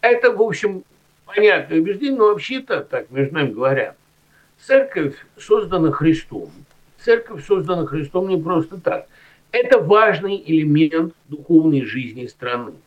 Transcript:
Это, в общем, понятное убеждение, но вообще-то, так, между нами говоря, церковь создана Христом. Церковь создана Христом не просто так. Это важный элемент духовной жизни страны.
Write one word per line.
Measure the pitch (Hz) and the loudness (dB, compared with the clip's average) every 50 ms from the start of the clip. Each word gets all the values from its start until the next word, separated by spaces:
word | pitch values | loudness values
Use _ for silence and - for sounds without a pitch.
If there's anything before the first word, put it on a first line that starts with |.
Это, | - 240 240 240 247 247 | 4 4 2 4 4 0
в | 226 190 | 2 2
общем, | 220 226 170 - - 208 196 185 - _ _ _ _ _ _ _ _ | 0 0 0 -4 -4 -4 -4 -6 -12 _ _ _ _ _ _ _ _
понятное | - 196 208 208 208 190 156 135 143 160 160 | -6 -2 4 4 4 4 2 -2 -2 -2 -2
убеждение, | 160 190 202 196 285 277 269 | 0 0 -4 -4 -4 -4 0
но | 247 214 | 2 2
вообще-то, | 208 208 165 143 - 254 262 - - 220 - | 2 2 0 -4 -8 -10 -10 -6 -6 -6 -6
так, | - _ - 123 110 _ | -6 _ -8 -10 -10 _
между | 127 135 139 135 156 | -4 -4 -4 -2 -2
нами | 160 143 123 | -4 -4 -4
говоря, | 104 107 127 135 139 135 110 - - _ _ _ _ _ _ _ _ _ _ _ _ _ | -4 -2 -2 0 0 0 -4 -6 -8 _ _ _ _ _ _ _ _ _ _ _ _ _
церковь | _ - 262 269 269 269 - 180 151 139 135 - - _ _ | _ 2 2 2 2 2 -4 -4 -4 -4 -6 -10 -20 _ _
создана | - - - 214 208 208 170 185 180 160 156 | -20 -2 0 0 0 0 -2 -2 0 0 0
Христом. | - - 151 160 160 160 - - - 101 - - - - - _ _ _ _ _ _ _ | 0 2 2 2 2 0 -2 -12 -14 -14 -14 -14 -20 -20 -20 _ _ _ _ _ _ _
Церковь | - 233 233 233 233 - 226 151 139 | 0 2 2 2 0 -8 -16 -16 -2
создана | - 202 185 156 160 180 170 156 | 0 0 0 0 -2 -2 -4 -4
Христом | - 135 156 147 139 - 180 190 190 | -4 -6 -6 -8 -4 -4 -4 -2 0
не | 190 165 | -2 -2
просто | 156 170 180 165 160 - 190 180 | -2 -2 -2 -2 -2 -4 -10 -6
так. | - - - - - _ _ _ _ _ _ _ _ _ | -6 -4 -4 -4 -8 _ _ _ _ _ _ _ _ _
Это | - 240 247 247 262 226 | -2 -2 2 4 4 4
важный | 160 156 208 214 226 214 190 156 185 196 196 196 - | 4 4 4 4 6 4 2 -2 -4 -6 -6 -6 -4
элемент | - 160 156 156 151 147 151 160 151 160 165 165 165 - _ _ _ | 0 0 0 2 2 2 2 2 2 2 -2 -4 -4 -6 _ _ _
духовной | 143 147 - - 170 160 156 160 147 135 123 | -18 -18 -4 4 4 4 4 4 0 0 -2
жизни | 107 - 131 127 117 107 127 123 | -4 -8 -8 -8 -8 -12 -14 -14
страны. | 120 - _ 123 123 123 120 120 98 80 - _ | -14 -14 _ -8 -6 -6 -6 -8 -10 -16 -20 _